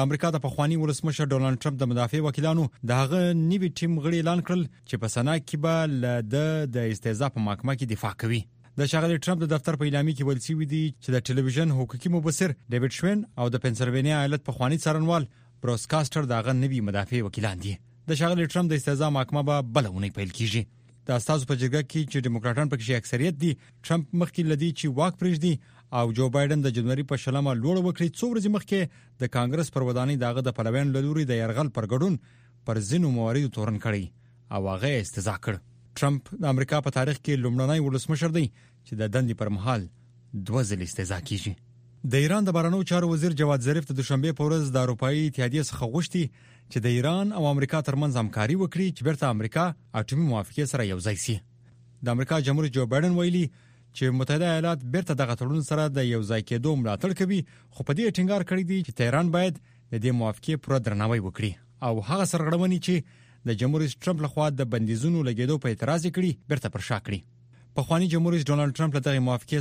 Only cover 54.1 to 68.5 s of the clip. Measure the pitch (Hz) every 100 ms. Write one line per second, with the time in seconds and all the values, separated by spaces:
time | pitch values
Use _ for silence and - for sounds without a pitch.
54.1 | 131 131 147 175 160 165 160 123 156 180
55.1 | 139 127 120 127 156 139 151 151 139 123
56.1 | 117 104 113 101 120 139 147 113 101 185
57.1 | 180 185 196 - - - - 131 143 226
58.1 | 180 185 202 175 185 175 190 170 - 120
59.1 | 135 170 175 185 151 - _ _ 117 120
60.1 | 123 113 104 - 156 - 135 110 104 110
61.1 | 117 95 - 107 82 - - 127 113 101
62.1 | 185 180 170 156 170 185 185 - 180 -
63.1 | - - - 120 107 127 151 151 - -
64.1 | 170 151 156 151 135 127 113 110 113 147
65.1 | 170 131 113 123 151 127 107 113 165 170
66.1 | 185 185 - - 147 - 101 - 107 -
67.1 | 98 - _ - - - - 135 165 185
68.1 | 165 170 170 143